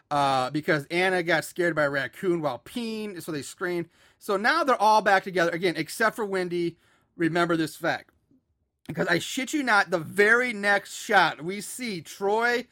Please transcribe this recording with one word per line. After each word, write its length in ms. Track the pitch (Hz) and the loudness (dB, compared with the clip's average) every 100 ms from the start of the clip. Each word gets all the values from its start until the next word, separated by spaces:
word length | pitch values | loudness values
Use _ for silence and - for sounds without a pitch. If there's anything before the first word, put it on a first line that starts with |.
| _ | _
uh, 380 | 147 139 131 127 | 0 2 2 0
because 380 | 147 160 156 139 | -2 0 0 0
Anna 320 | 170 185 180 | 0 2 0
got 220 | 170 160 | 0 0
scared 320 | - - 175 151 | -2 -2 0 2
by 60 | |
a 60 | 143 | 0
raccoon 500 | 139 127 - 190 170 | 0 -6 -4 -2 0
while 180 | 147 120 | -2 -6
peeing, 580 | - 240 226 220 214 175 | -8 -8 -6 -6 -8 -10
so 80 | 175 | -8
they 120 | 151 | -8
screamed. 480 | - - 180 175 165 _ _ _ | -10 -8 -4 -4 -6 _ _ _
So 200 | - 196 | -4 0
now 260 | 233 320 | 2 2
they're 160 | 302 240 | 2 4
all 220 | 208 214 | 4 4
back 200 | 208 190 | 6 4
together 280 | 196 180 170 | 2 0 0
again, 240 | 165 185 156 | 0 -2 -2
except 400 | 151 - 220 226 | -6 -2 -2 -2
for 80 | |
Wendy. 540 | 202 190 180 175 170 165 _ _ _ - | -4 -4 -2 -4 -4 -6 _ _ _ -4
Remember 380 | 165 175 170 165 | 0 2 2 2
this 200 | 156 - | -2 -4
fact, 340 | 165 120 - _ _ _ _ _ _ _ - | -4 -4 -8 _ _ _ _ _ _ _ -10
because 180 | 165 175 | -4 -2
I 100 | 170 | -2
shit 340 | - - 254 | -2 -6 -4
you 100 | 311 | -2
not, 280 | 254 202 175 | 2 2 2
the 80 | 180 | -2
very 560 | 156 190 208 240 247 | -2 2 4 4 2
next 400 | 208 202 202 - - | -2 2 2 0 -10
shot 460 | - 202 160 127 | 2 4 4 0
we 160 | 160 202 | -8 -8
see 400 | - - 240 180 | -10 -10 -8 -8
Troy, 640 | - - 196 214 240 240 240 | -10 -4 0 2 2 0 -4